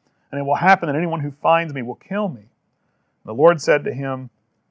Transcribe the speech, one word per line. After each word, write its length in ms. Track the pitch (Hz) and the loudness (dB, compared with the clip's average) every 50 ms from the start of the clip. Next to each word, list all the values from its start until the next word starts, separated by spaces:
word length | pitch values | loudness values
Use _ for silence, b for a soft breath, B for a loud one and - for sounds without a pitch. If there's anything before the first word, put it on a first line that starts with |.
| _ _ _ _ _ _ | _ _ _ _ _ _
And 80 | - 143 | -8 -6
it 60 | 143 | -2
will 100 | 139 139 | -2 -2
happen 320 | - 165 185 196 185 175 | 2 4 4 4 4 2
that 80 | 156 139 | -2 -2
anyone 240 | 151 175 170 160 160 | -2 -2 -2 -4 -4
who 120 | 143 147 | -6 -8
finds 420 | 135 _ - 160 165 165 170 160 139 | -8 _ 0 2 2 2 0 -2 -8
me 80 | 139 | -8
will 140 | 120 120 120 | -8 -8 -10
kill 340 | - _ - 190 208 214 190 | -12 _ -8 -6 -6 -4 -6
me." 140 | 139 110 104 | -8 -10 -16
And 840 | _ _ _ _ _ _ _ _ _ _ _ _ _ _ _ - | _ _ _ _ _ _ _ _ _ _ _ _ _ _ _ -14
the 80 | 107 110 | -8 0
Lord 260 | 120 151 170 175 151 | 4 6 6 4 4
said 240 | - - 151 147 143 | 2 2 2 2 2
to 100 | 143 120 | -2 -6
him, 360 | 131 139 135 135 131 131 123 _ _ _ _ _ _ _ _ | -6 -6 -8 -8 -8 -10 -14 _ _ _ _ _ _ _ _